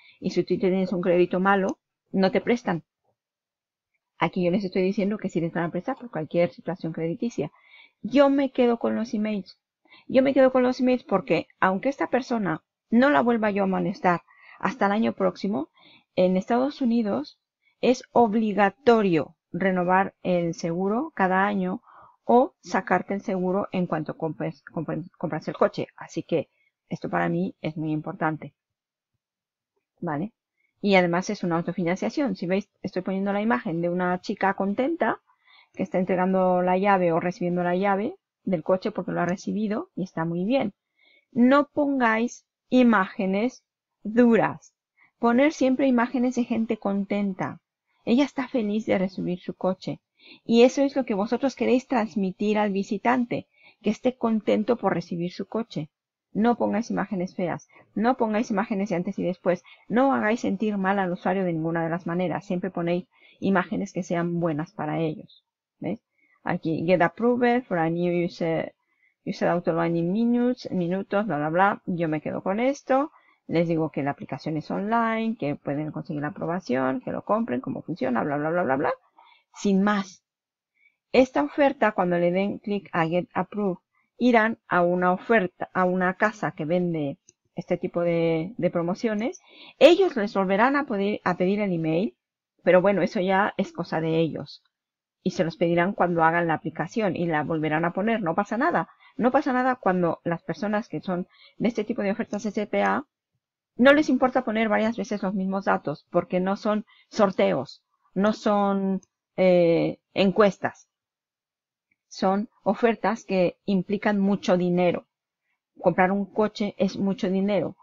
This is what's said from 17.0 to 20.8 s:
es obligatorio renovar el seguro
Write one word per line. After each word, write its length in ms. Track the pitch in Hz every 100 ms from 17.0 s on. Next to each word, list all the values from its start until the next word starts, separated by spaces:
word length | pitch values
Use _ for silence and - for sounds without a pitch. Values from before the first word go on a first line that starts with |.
| 214 220 294 - _ _ _ _
es 200 | 226 254 -
obligatorio 1200 | - 233 220 220 196 196 - 247 226 202 160 - - _
renovar 640 | 175 190 185 175 185 196 -
el 320 | - 175 170
seguro 580 | 160 170 170